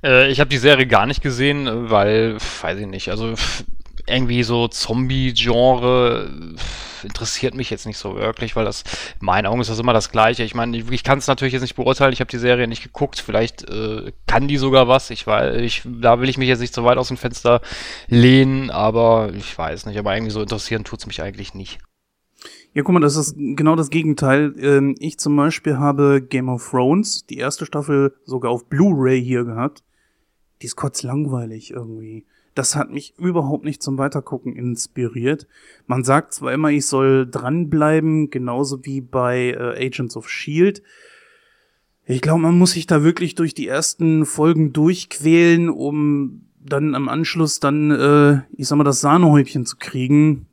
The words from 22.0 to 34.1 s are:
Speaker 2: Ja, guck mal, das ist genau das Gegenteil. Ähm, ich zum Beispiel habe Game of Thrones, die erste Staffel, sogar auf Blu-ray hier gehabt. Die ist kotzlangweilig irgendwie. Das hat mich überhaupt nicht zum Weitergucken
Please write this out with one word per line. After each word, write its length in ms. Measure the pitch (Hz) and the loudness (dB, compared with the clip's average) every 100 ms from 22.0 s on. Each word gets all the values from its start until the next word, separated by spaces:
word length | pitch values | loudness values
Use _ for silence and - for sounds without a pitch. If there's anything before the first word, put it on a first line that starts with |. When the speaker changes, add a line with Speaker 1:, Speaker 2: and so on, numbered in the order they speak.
| _ _ _ _ - - _ | _ _ _ _ -20 -20 _
Speaker 2:
Ja, 100 | 147 | -4
guck 100 | 143 | 2
mal, 80 | 180 | 4
das 160 | 147 147 | 4 2
ist 180 | 143 147 | -4 -6
genau 380 | 143 143 156 | -6 0 2
das 160 | 165 147 | 2 0
Gegenteil. 640 | 156 156 147 139 139 147 139 | -2 0 0 2 2 0 -2
Ähm, 360 | 139 139 139 131 | 2 2 2 -2
ich 180 | - - | -8 -6
zum 160 | 147 | 0
Beispiel 440 | 147 147 - - 135 | 2 2 0 -2 0
habe 440 | 147 139 143 139 | 0 2 4 4
Game 260 | 131 131 127 | 2 -4 -2
of 220 | 123 - | -4 -4
Thrones, 560 | 127 127 175 214 - - | 0 2 2 0 -6 -10
die 120 | 123 | -8
erste 280 | 127 - 156 | -6 -6 -8
Staffel, 480 | 147 147 143 139 _ | -6 0 2 0 _
sogar 280 | - 127 120 | -10 -6 -2
auf 160 | 120 - | -4 -4
Blu-ray 540 | 139 196 156 131 131 | 2 2 4 2 2
hier 220 | 127 123 | 0 -2
gehabt. 380 | 120 113 131 147 _ _ _ _ _ _ _ _ | -2 -4 -6 -8 _ _ _ _ _ _ _ _
Die 40 | 120 | -16
ist 100 | - | -8
kotzlangweilig 960 | 143 - 120 135 147 131 117 110 - | -8 -6 -6 -4 -4 -6 -8 -14 -14
irgendwie. 540 | 123 113 110 110 110 _ _ _ | -14 -12 -14 -16 -18 _ _ _
Das 200 | - 127 | -6 -4
hat 160 | 147 143 | -4 -4
mich 240 | 139 - _ | -8 -14 _
überhaupt 480 | 180 170 139 147 | -2 0 -2 -4
nicht 180 | 151 143 | -6 -8
zum 140 | - 135 | -6 -4
Weitergucken 580 | 139 | -4